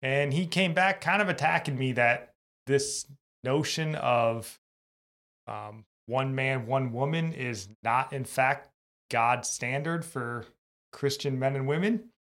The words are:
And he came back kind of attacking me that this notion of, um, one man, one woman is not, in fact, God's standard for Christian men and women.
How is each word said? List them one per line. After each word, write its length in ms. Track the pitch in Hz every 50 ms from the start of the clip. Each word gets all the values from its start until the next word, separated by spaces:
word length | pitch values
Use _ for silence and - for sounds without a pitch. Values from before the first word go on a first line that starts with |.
| -
And 300 | 131 135 139 143 143 135
he 140 | 156 185
came 280 | 170 - 185 196 180 165
back 260 | 175 185 190 190 -
kind 220 | - 160 180 202 208
of 60 | 190
attacking 480 | 170 - 135 156 165 170 - - 139 127
me 140 | 131 131 123
that 420 | 120 120 117 120 123 - - _ _ _ _ _ _ _
this 400 | - 139 139 139 - - - - _ - _ _ _ _ _ -
notion 500 | 123 131 151 151 - - - 160 156 151
of, 640 | 151 - 127 123 120 117 117 113 117 113 - - - _ _ _ _ _ _ _ _ _ _ _ _ _ _ _ _ _
um, 380 | - 107 107 104 107 107 110 107 _ _ _ _
one 280 | - 117 131 131 135 135
man, 320 | 131 135 135 135 131 117
one 260 | 110 131 135 131 123 117
woman 400 | 120 135 143 156 165 165 165 160
is 360 | - 131 123 120 101 95 98 110 _ -
not, 300 | 117 113 123 135 - -
in 120 | 135 127
fact, 440 | - - - 135 131 139 139 - - _ _ _ _ _ _ _ _
God's 380 | - 117 113 120 123 123 - -
standard 560 | - - - 120 127 139 147 160 170 170 165
for 420 | - - 131 120 120 120 120 107 - _ _ _ _ _ _ _ _ -
Christian 460 | - - 139 139 - - 143 135 127
men 160 | 131 135 139
and 100 | 139 135
women. 440 | 135 147 160 180 208 233 220 - - _ _